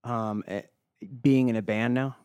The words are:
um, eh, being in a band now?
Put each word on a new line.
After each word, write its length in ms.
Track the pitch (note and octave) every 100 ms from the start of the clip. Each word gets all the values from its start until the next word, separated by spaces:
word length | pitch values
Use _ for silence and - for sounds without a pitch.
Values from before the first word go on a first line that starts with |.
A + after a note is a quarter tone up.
um, 400 | A#2+ A#2+ A2 G#2 -
eh, 160 | G2 - _ _ _ - C3
being 260 | C#3 C3 B2+
in 80 | A2+
a 60 |
band 320 | G#2 G#2+ A#2
now? 220 | B2 C3+ -